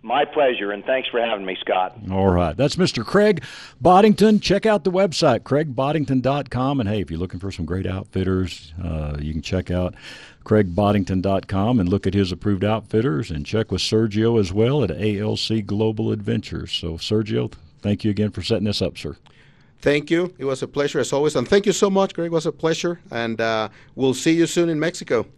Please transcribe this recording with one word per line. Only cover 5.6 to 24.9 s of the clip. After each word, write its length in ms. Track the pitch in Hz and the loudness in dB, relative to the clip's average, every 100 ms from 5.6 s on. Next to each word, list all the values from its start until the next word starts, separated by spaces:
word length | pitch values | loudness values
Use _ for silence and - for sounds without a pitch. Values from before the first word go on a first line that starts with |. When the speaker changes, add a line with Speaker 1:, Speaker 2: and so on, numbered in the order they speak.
| 156 | 0
Speaker 2:
boddington 480 | 123 135 160 143 131 | -2 0 0 0 0
dot 260 | 127 143 135 | 0 -2 -2
com. 320 | 127 131 143 | -2 0 0
And, 80 | 101 | 0
hey, 120 | 107 | -2
if 100 | 87 | -4
you're 100 | 80 | -4
looking 200 | 90 92 | -6 -6
for 100 | 98 | -10
some 160 | - 80 | -8 -6
great 180 | 90 92 | -4 -4
outfitters, 840 | 92 - 95 92 92 92 - - 82 | -6 -6 -4 0 0 -2 -6 -16 -10
uh, 340 | 85 80 76 73 | -6 -4 -4 -6
you 120 | 76 | -6
can 100 | 80 | -6
check 280 | - 95 87 | -4 -4 -2
out 240 | 90 90 - - - - - | -2 -2 -6 -18 -20 -20 -20
craig 300 | - 107 98 | 0 2 2
boddington 460 | 85 104 104 90 92 | 2 2 2 2 0
dot 280 | 92 98 - | 0 0 0
com 300 | 98 104 127 | -2 2 2
and 100 | 90 | 2
look 160 | 98 98 | 2 0
at 80 | |
his 180 | 95 95 | 0 0
approved 320 | 90 107 98 | -2 -2 0
outfitters, 680 | 101 110 - 110 120 151 123 | 0 -2 0 0 0 -2 -4
and 140 | 80 | -8
check 260 | 73 107 110 | -4 -4 -2
with 120 | 92 | -2
Sergio 580 | - 110 113 104 110 117 | 0 2 2 2 2 4
as 120 | 98 | 2
well 300 | 98 117 147 | 2 2 2
at 100 | 110 | 0
A 260 | 73 107 101 | 0 -2 -2
L 180 | 107 110 | -2 -4
C 240 | - 113 | -2 -2
Global 520 | 101 104 110 110 110 | -2 0 0 0 -2
Adventures. 600 | 107 104 117 - 80 82 | -2 -2 -4 -4 -10 -6
So, 200 | - 87 | -6 -6
Sergio, 600 | 82 - 107 107 117 120 - - - | -8 -2 0 0 -2 -4 -8 -20 -8
thank 220 | 104 104 | -2 0
you 60 | 110 | 0
again 200 | 101 107 | 0 0
for 100 | 95 | -2
setting 240 | 87 110 | -2 -2
this 160 | 107 101 | 0 -2
up, 160 | 90 - | -4 -4
sir. 200 | 76 - _ - - _ _ _ | -12 -12 _ -20 -20 _ _ _
Speaker 3:
Thank 300 | - 147 147 | 0 0 0
you. 200 | 165 180 - | 0 -2 -4
It 60 | |
was 180 | 135 131 | -6 -4
a 60 | - | -6
pleasure, 320 | - 143 147 | -2 -2 0
as 120 | 120 | -2
always. 220 | 139 147 | 0 0
And 120 | 139 120 | 0 2
thank 200 | 202 202 | 2 2
you 60 | |
so 180 | 180 202 | 2 2
much, 240 | 196 196 | 2 0
Greg. 120 | - 170 | -2 -2
It 60 | |
was 140 | 165 160 | -2 -2
a 60 | |
pleasure. 480 | - 160 160 175 170 - | -2 -2 0 -2 -6 -8
And, 300 | 120 117 110 | -6 -4 -2
uh, 280 | 113 110 107 - - - | 0 0 -2 -8 -20 -2
we'll 180 | 131 | 0
see 180 | 127 - | 2 2
you 140 | 165 165 | 2 2
soon 220 | 175 170 | 2 0
in 100 | 156 | 0
Mexico. 480 | 160 | -2